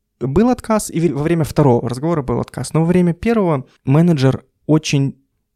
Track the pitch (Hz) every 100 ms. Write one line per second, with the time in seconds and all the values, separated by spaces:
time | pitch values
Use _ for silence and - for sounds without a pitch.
0 | _ _ 135 143 233 240 - 214 - 165
1 | 170 139 151 170 147 - 147 123 120 120
2 | 156 165 127 120 131 - 143 160 165 180
3 | 175 170 220 233 185 147 - _ - 143
4 | 175 160 131 127 - _ - 156 - 147
5 | 139 - _ _ _